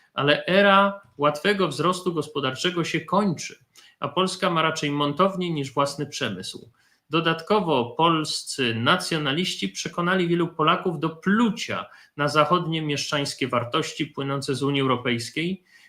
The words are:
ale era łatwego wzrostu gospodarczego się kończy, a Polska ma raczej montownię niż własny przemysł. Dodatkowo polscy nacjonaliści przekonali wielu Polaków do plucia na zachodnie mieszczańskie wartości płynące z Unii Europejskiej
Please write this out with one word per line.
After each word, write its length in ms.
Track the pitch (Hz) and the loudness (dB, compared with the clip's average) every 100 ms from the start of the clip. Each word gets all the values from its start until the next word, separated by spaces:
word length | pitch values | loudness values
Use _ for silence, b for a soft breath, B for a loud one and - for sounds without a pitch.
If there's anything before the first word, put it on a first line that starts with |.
| b | b
ale 320 | - 139 151 - | -2 2 2 2
era 560 | 190 202 196 202 196 - - | 4 6 6 4 0 -10 0
łatwego 500 | 147 147 196 202 175 | 0 2 0 2 0
wzrostu 460 | 131 165 180 190 | 0 0 0 -2
gospodarczego 720 | 165 147 143 131 131 180 175 | -4 -4 -4 -4 -2 -2 -2
się 180 | 160 160 | -2 -4
kończy, 580 | - 190 208 147 - - _ b b b | -2 0 0 -2 -6 -14 _ b b b
a 80 | - | -6
Polska 420 | 175 185 - 185 | 0 -2 0 0
ma 120 | 165 | 2
raczej 300 | 156 147 147 | 0 0 -2
montownię 580 | 143 147 143 190 185 180 | 0 0 2 0 0 -4
niż 240 | 156 131 | -2 -4
własny 320 | - 139 143 147 | -2 -2 -2 -8
przemysł. 640 | - 123 92 - - - _ _ _ _ | -6 -6 -6 -10 -12 -16 _ _ _ _
Dodatkowo 760 | 156 165 156 - 214 175 135 117 | -2 0 0 2 2 2 0 0
polscy 920 | - 165 160 151 - - - 123 113 | 2 2 2 0 -4 -6 -2 -2 0
nacjonaliści 920 | 127 180 - 165 147 151 185 - 196 | 2 2 0 -2 -2 -2 -2 -4 -6
przekonali 580 | - 170 - 175 185 170 | -6 -8 -2 0 2 2
wielu 200 | 170 165 | 2 0
Polaków 520 | - 156 180 190 156 | 0 2 2 0 -2
do 100 | 160 | -4
plucia 760 | - 185 214 233 - - 95 - B B - | -2 2 4 4 0 -4 -6 -8 B B -4
na 100 | 139 | 0
zachodnie 540 | 151 151 175 160 160 | 4 4 2 0 -2
mieszczańskie 640 | 151 139 - 147 139 - 127 | -2 -2 -2 -2 -2 -4 -2
wartości 600 | 123 117 160 156 - 147 | 0 0 -2 -2 -4 -6
płynące 480 | - 139 139 135 131 | -4 -4 -4 -2 -2
z 80 | |
Unii 180 | 143 139 | 0 2
Europejskiej 800 | 135 120 117 117 117 151 170 190 b b | 2 2 0 -2 -4 -4 -4 -4 b b